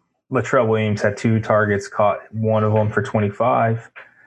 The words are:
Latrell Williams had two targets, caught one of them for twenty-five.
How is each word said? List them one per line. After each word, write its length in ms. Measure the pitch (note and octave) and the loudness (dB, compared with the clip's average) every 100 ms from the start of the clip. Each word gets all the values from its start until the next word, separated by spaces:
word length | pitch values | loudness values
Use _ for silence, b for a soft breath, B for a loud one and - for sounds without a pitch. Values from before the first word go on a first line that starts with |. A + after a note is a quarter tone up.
| _ _ _ | _ _ _
Latrell 380 | C3 A#2 C3+ A2+ | -4 0 2 2
Williams 340 | A2 G#2+ G#2+ | 2 0 0
had 140 | G#2+ G2+ | -2 0
two 240 | A#2 A2 | 0 0
targets, 480 | G#2+ A2 G#2+ G2+ - | 2 2 2 0 -2
caught 440 | - G#2 F#2+ - | -2 0 0 -6
one 320 | A2 A2 A2 | -4 0 0
of 80 | G#2+ | 2
them 180 | G#2+ G#2+ | 0 0
for 120 | A2+ | -2
twenty-five. 880 | A2+ A2+ G#2 - A#2+ B2+ A2+ A2+ - B B B | -2 -2 -2 -2 0 2 0 -2 -8 B B B